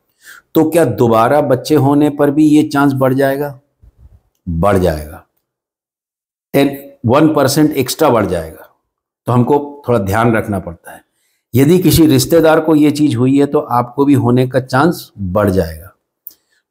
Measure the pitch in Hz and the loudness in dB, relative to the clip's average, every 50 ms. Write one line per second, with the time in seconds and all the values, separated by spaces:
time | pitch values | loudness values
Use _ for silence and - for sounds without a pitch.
0 | _ _ _ _ _ - - - _ _ - 160 160 156 160 170 160 127 101 98 | _ _ _ _ _ -20 -20 -20 _ _ -2 0 0 0 0 0 0 0 0 0
1 | 127 113 113 110 113 123 143 151 147 127 131 127 - - 156 143 131 139 143 143 | 0 2 2 2 2 2 2 0 0 0 -2 -4 -2 0 0 0 2 2 2 2
2 | 147 151 143 - 147 143 139 151 156 151 147 151 147 147 - 139 143 143 127 127 | 0 0 0 0 -2 0 2 2 2 4 4 2 0 0 -2 0 0 0 0 0
3 | 135 131 131 135 139 135 135 139 147 143 135 - _ _ _ _ _ - _ _ | 0 0 0 0 -2 -2 -2 -4 -6 -10 -10 -16 _ _ _ _ _ -20 _ _
4 | - - _ - _ _ _ _ - 90 82 82 92 101 101 95 90 87 80 76 | -20 -20 _ -20 _ _ _ _ -10 -8 -4 -2 0 0 0 0 0 -2 -2 -4
5 | 76 76 82 - _ _ _ _ _ _ _ _ _ _ _ _ _ _ _ _ | -10 -14 -18 -20 _ _ _ _ _ _ _ _ _ _ _ _ _ _ _ _
6 | _ _ _ _ _ _ _ _ _ _ - 139 139 139 - - - - - _ | _ _ _ _ _ _ _ _ _ _ 0 0 0 0 -4 -8 -16 -20 -14 _
7 | - 107 123 151 160 151 156 147 139 131 - 160 151 147 147 139 123 - - - | -2 0 2 4 2 2 2 0 -2 0 0 0 0 0 0 -2 -4 -4 -2 -2
8 | 160 139 120 110 101 90 90 85 80 80 78 - - _ _ _ _ _ _ _ | 0 0 2 0 -2 -2 -4 -8 -8 -12 -16 -20 -20 _ _ _ _ _ _ _
9 | _ _ _ _ - - 120 120 120 123 143 143 - - - - - 123 120 113 | _ _ _ _ -6 -2 0 0 2 2 0 -2 -2 -6 -16 -12 -4 -2 -2 -2
10 | 98 95 98 113 117 123 113 107 98 107 101 95 - 87 82 - - - - - | -2 -2 -2 0 0 0 0 -2 -2 -4 -6 -8 -8 -10 -16 -16 -20 -20 -20 -20
11 | _ _ _ _ _ _ _ _ _ _ - 123 139 147 185 175 180 156 - - | _ _ _ _ _ _ _ _ _ _ 0 2 2 4 2 2 2 2 4 4
12 | 160 151 135 127 131 - 170 165 156 139 127 127 - 165 160 147 151 147 143 147 | 4 4 2 2 2 2 2 2 4 4 2 2 0 0 2 2 2 2 0 0
13 | 151 143 120 113 127 127 139 139 143 143 151 151 147 - 123 120 123 - - 139 | -2 -2 0 0 0 0 2 0 0 0 -2 -4 -4 -2 -2 -2 -4 -4 -2 -2
14 | 139 143 143 123 113 120 120 127 131 127 - 131 131 - 127 127 147 175 170 - | 2 2 2 2 2 2 2 0 0 0 -2 -4 -4 -2 -2 0 0 0 -2 -4
15 | - - - 107 98 90 90 104 104 98 92 95 85 82 80 78 85 - _ _ | -10 -18 -12 -10 -8 -4 -2 0 0 0 0 -2 -2 -4 -8 -16 -20 -20 _ _
16 | _ _ _ _ - - - _ _ _ _ _ _ _ | _ _ _ _ -20 -20 -20 _ _ _ _ _ _ _